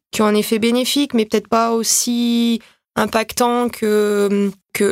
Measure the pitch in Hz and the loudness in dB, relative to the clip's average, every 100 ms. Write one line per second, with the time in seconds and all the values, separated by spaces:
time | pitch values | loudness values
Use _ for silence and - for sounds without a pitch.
0 | _ - 214 208 208 226 233 240 247 285 | _ -2 2 2 0 0 2 0 0 0
1 | 285 226 220 220 - 226 233 226 214 - | 0 0 0 -2 0 0 0 0 0 -2
2 | 247 240 240 233 233 226 - _ _ - | 0 -2 0 2 0 0 -6 _ _ -4
3 | 214 220 220 - 240 240 240 - 214 214 | -2 -2 -2 0 0 0 -2 -2 0 0
4 | 208 202 202 202 202 190 _ - 202 | 2 0 0 0 -2 -4 _ -2 0